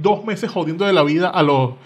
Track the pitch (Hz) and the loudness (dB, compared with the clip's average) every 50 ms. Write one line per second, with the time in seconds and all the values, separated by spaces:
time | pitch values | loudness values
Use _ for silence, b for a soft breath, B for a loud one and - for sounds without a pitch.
0 | 151 202 208 202 208 220 208 - - 220 - 190 165 151 160 170 202 202 196 175 | 0 0 0 0 -2 -6 -6 -6 -6 -6 -4 -4 -4 -4 -4 -2 0 2 4 4
1 | 147 147 151 165 180 180 - 180 156 147 143 135 131 123 123 B B | 4 2 2 0 0 0 0 2 2 2 2 2 0 -2 -4 B B